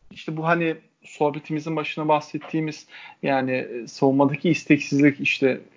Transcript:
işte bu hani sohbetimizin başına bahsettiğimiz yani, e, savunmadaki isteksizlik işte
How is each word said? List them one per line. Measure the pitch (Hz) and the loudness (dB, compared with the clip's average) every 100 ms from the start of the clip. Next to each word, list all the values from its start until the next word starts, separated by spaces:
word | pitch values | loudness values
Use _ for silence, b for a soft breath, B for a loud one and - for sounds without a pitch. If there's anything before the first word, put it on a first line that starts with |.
| _ | _
işte | - - 156 | -14 -10 -6
bu | 160 | -2
hani | 170 165 160 _ _ | 0 0 -4 _ _
sohbetimizin | - - 147 151 - 156 160 156 | -18 -2 -2 -2 -6 -6 -4 -4
başına | 151 - 156 | -4 -4 2
bahsettiğimiz | 151 - 151 - 160 156 147 - B B - | 0 0 -10 -6 -4 -4 -8 -16 B B -6
yani, | 143 135 131 | -2 0 0
e, | 127 - 120 110 | -2 -6 -10 -12
savunmadaki | - 139 135 139 147 175 | 0 2 4 4 2 0
isteksizlik | 160 - 143 - 139 147 139 | 0 2 2 2 2 4 4
işte | 98 - 135 120 - | -2 0 0 0 -8